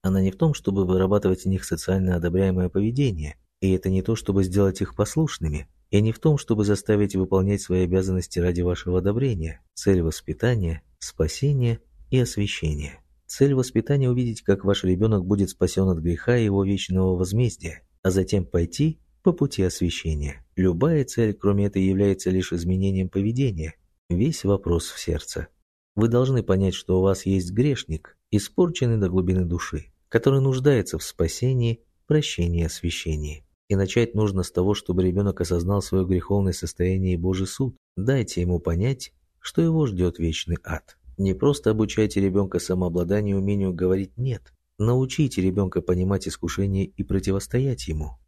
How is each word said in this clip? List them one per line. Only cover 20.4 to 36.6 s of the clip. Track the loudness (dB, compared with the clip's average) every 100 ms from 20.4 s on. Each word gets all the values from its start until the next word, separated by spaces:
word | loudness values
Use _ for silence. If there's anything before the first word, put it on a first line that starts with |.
| -10 0
Любая | 2 2 2 2 0
цель, | 0 0
кроме | 0 0 2 0
этой, | 2
является | 2 4 2 2 0
лишь | 0 0
изменением | -4 -2 0 0 0 -2
поведения. | -2 -2 0 -2 -4 -8 -10 _ _ -4
Весь | 0 0 0
вопрос | 0 0 2 0 -2
в | -8
сердце. | -4 -4 -6 -10 -10 _ _ _ _ -2
Вы | 2
должны | 2 2 2
понять, | 2 2 2
что | -2 0 2
у |
вас | 2 2 0
есть | 0 0
грешник, | 0 0 0 -4 -10 -10 _ _
испорченный | -2 -2 0 0 2 0 2
до | 2
глубины | 2 2 2 0
души, | -2 -6 -10 -10 _ _
который | 0 4 4
нуждается | 2 2 2 2 0 -6
в |
спасении, | -6 -4 -2 -2 -2 0 0 -2 _ _ 0
прощении, | 0 0 -2 0 0 -2
освящении. | -2 -6 -4 -4 -4 -6 -12 -18 _ -2
И | 0
начать | 0 2 0 2
нужно | 0 0
с | -2
того, | 0 0
чтобы | 0 -2 0
ребенок | 2 2 0 -2
осознал | -2 -2 0 -2
свое | 0 0 0
греховное | 0 0 0 0
состояние | -2